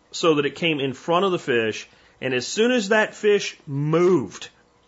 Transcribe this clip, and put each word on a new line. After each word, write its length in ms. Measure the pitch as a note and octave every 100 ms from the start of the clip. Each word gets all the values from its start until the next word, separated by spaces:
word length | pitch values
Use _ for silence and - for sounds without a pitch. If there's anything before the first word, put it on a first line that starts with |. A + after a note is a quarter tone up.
| _
so 240 | - E3+ D3
that 100 | C#3+
it 100 | -
came 240 | E3+ D3
in 140 | C3+
front 300 | - - E3+
of 80 | G3
the 80 | F3+
fish, 480 | - A#2+ A2 - - _ _ -
and 140 | C3
as 120 | B2+ -
soon 260 | G#3 A#3+
as 180 | B3+ G3
that 260 | A3 G#3 -
fish 420 | G#3 G3+ - - -
moved 840 | C#3 D3+ D#3+ F3+ E3 G2 - - _ _ _